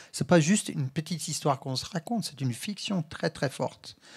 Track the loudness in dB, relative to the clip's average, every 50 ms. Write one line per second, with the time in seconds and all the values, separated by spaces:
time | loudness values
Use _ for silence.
0 | -20 -10 -4 -2 4 8 8 8 8 8 4 4 2 -2 -2 -2 -2 -2 -2 -4
1 | -4 -4 -6 -6 -4 -6 -6 -2 0 0 0 0 -2 -4 -4 -4 -4 -4 -6 -6
2 | -4 -2 -2 -2 -2 -4 -6 -2 -2 -2 -2 -2 -6 -8 -8 -6 -4 -2 -2 -2
3 | -2 -4 -6 -2 -2 -2 -2 0 -2 -2 0 -2 -4 -4 -4 -10 -18 -18 -18 _
4 | -20 -20 -20